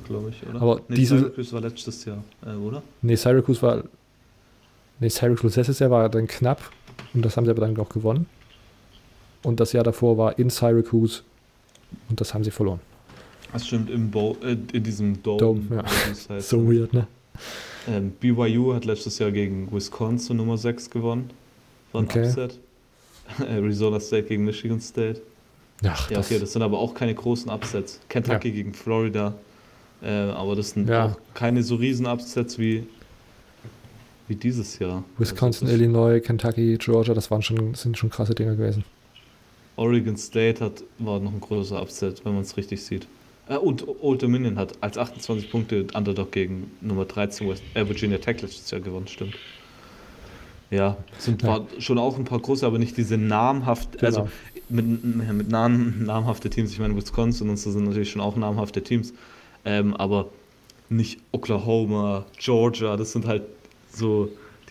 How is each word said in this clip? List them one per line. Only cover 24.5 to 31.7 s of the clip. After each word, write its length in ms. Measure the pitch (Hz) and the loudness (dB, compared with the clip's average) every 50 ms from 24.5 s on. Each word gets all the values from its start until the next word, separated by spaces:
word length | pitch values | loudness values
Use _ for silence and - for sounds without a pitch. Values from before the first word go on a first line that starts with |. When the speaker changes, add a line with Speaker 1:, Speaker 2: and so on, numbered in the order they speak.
| 104 - - 113 113 110 | -2 -4 -4 -4 -4 -4
Speaker 1:
State. 400 | 110 - - 120 113 110 113 - - - _ _ _ _ _ _ _ _ _ - 104 | -4 -6 -4 -2 -2 -2 -4 -6 -10 -20 _ _ _ _ _ _ _ _ _ -2 -2
Speaker 2:
Ach, 240 | 95 80 - - - | 0 0 0 -4 -2
Speaker 1:
Ja, 60 | 107 101 | 0 -2
Speaker 2:
das 80 | 101 - | 0 0
Speaker 1:
okay, 80 | 113 104 | 0 0
das 140 | 101 98 | 0 -2
sind 100 | - 113 | -2 0
aber 160 | 113 104 104 92 | 0 2 2 0
auch 160 | 117 117 - | -2 -2 -2
keine 180 | - 123 117 | -2 -2 -2
großen 380 | 110 - - 120 120 117 - 113 | -2 -2 -2 -2 -2 -2 -2 -6
Upsets. 480 | 107 107 - - - 104 98 - - - - - | -8 -8 -6 -4 -4 -4 -6 -6 -12 -20 -12 -6
Kentucky 400 | - 123 117 120 113 104 - 120 | -4 -2 0 0 0 0 0 -2
Speaker 2:
Ja. 40 | 104 | -4
Speaker 1:
gegen 180 | 104 101 101 | -4 -6 -8
Florida. 640 | 98 - - 117 113 113 113 110 101 107 104 104 104 - - - - - - - - - - - - - | -10 -8 -4 -2 0 0 0 0 0 0 -2 -2 -4 -8 -14 -20 -20 -20 -20 -20 -20 -20 -20 -20 -20 -10
Äh, 80 | - 110 | -6 -4
aber 440 | 104 104 101 101 - - 95 98 104 | -2 0 0 -2 -2 -2 -2 -2 -2
das 160 | 101 101 - | -2 -2 -2
sind 180 | - 107 101 113 | -2 -2 0 2
Speaker 2:
Ja. 180 | 113 113 113 | 2 2 2
Speaker 1:
auch 100 | 107 101 - - - - | 2 -2 -4 -10 -16 -8
keine 280 | - 120 117 120 123 117 | -2 0 2 2 2 2
so 100 | 120 | 2